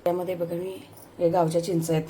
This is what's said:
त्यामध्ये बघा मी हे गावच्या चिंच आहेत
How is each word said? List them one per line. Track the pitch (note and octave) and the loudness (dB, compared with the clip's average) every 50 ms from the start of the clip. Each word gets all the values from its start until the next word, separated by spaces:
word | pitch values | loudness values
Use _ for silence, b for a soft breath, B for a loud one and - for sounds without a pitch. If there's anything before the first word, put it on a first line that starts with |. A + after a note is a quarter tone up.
| _ | _
त्यामध्ये | F3 F3 F3+ F3+ F#3+ F#3 | 0 0 0 -2 -4 -4
बघा | E3+ E3+ E3 F3 | -4 -4 -4 -4
मी | E3+ F3+ F#3+ F#3+ G3 - - - - - - - - | -6 -6 -8 -10 -12 -16 -20 -20 -20 -20 -20 -6 2
हे | F3 E3+ | 2 4
गावच्या | E3 F3+ E3+ D#3+ D#3+ E3+ E3 | 4 4 2 4 2 0 0
चिंच | G3 F3+ E3 E3 - | 2 0 0 0 2
आहेत | E3 D#3 D#3+ - | 0 0 0 -4